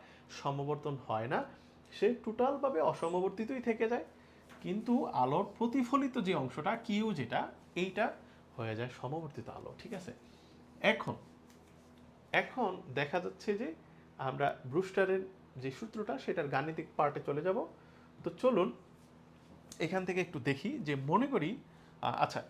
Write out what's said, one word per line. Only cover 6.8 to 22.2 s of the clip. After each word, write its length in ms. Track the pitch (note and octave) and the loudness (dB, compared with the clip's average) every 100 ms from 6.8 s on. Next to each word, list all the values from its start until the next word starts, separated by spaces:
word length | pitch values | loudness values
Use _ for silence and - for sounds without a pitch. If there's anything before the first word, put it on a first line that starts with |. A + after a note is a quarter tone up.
| - G#3 A3 | 0 0 2
যেটা, 380 | E3+ A#2 B2+ C#3 - - - | 0 0 0 -2 -6 -8 -2
এইটা 380 | F#3 G3+ A#3 - - - - - | 0 2 0 -2 -14 -20 -16 -6
হয়ে 180 | A2+ A2 | -4 -2
যায় 140 | B2 - | -4 -6
সমবর্তিত 480 | B2+ D#3 D#3+ - - | -6 -6 -6 -10 -12
আলো, 260 | - - - | -12 -12 -12
ঠিক 140 | - | -10
আছে? 200 | F#3+ - - - - - - - - | -10 -10 -14 -18 -20 -20 -20 -20 0
এখন, 340 | F#3+ A3 - A2 - - - - - - - - - - - | 2 2 0 -6 -10 -20 -20 -20 -20 -20 -20 -20 -20 -20 -2
এখন 500 | E3 - - A3 F3+ - B2+ | 0 0 0 0 -2 -4 -2
দেখা 240 | C#3+ F3+ | 0 0
যাচ্ছে 380 | F3+ - - G3+ | -2 -4 -2 -2
যে 180 | C4+ D#4+ - - - - | -4 -8 -16 -20 -18 -6
আমরা 400 | C3+ C#3 C#3 - C3 | -4 2 0 0 -2
ব্রুস্টারের 560 | C#3+ F#3+ - F#3+ F#3+ F#3+ - - - | -2 0 2 2 2 -2 -10 -18 -8
যে 140 | C3 | -6
সূত্রটা, 460 | C3+ A3+ A2+ G#3+ C3+ | -6 -8 -6 -4 -4
সেটার 300 | - F3 D3 | -2 -2 0
গাণিতিক 400 | C#3 D3+ D#3+ D#3 - | 0 0 -4 -4 2
পার্টে 240 | D3 C#3+ C#3+ | 2 2 -2
চলে 160 | C#3+ | 0
যাব। 240 | E3+ G#3 D#4+ - - - - - | 0 0 -2 -10 -20 -20 -20 -10
তো 60 | - | -8
চলুন 440 | E3 B3+ A3+ - - - - - - - - - - - - | 0 4 6 4 0 -14 -20 -20 -20 -20 -20 -20 -20 -18 -4
এখান 260 | E3 F#3+ F#3 | -2 0 0
থেকে 160 | F#3 | 0
একটু 180 | F3 D#3 | -2 0
দেখি 400 | A#2+ C3+ G3+ D4 | 0 0 0 -2
যে 160 | D3+ C#3 | -2 -2
মনে 320 | C3+ F3+ C#4+ | 4 4 4
করি, 300 | B3+ D3+ A#3 - - - - | 2 0 -2 -10 -20 -20 -4
আ-, 140 | B2+ | -2
আচ্ছা, 260 | - | 2